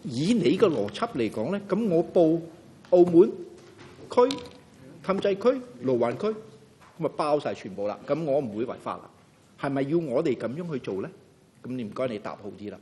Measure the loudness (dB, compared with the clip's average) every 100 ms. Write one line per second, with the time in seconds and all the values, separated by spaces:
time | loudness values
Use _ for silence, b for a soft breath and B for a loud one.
0 | -8 -2 2 4 4 6 4 2 -2 -4
1 | -4 -2 -2 -2 -4 -4 -4 -2 2 0
2 | 2 4 4 4 -4 -18 -20 -14 2 6
3 | 8 8 6 4 -14 -20 -20 -20 -20 -20
4 | -2 2 4 2 -8 -20 -20 -20 -20 -12
5 | -4 -2 0 0 0 0 -4 -6 0 2
6 | 0 -2 -4 -6 -12 -20 -20 _ -20 -6
7 | -6 -2 0 0 -2 -6 -10 -6 -6 -6
8 | -4 -2 0 0 0 -4 -6 -6 -8 -10
9 | -12 -20 _ _ _ -8 -4 -2 0 -2
10 | 0 -2 0 -2 -4 -8 -8 -8 -6 -6
11 | -8 -12 _ _ _ _ -10 -8 -8 -6
12 | -6 -6 -10 -12 -14 -14 -14 -14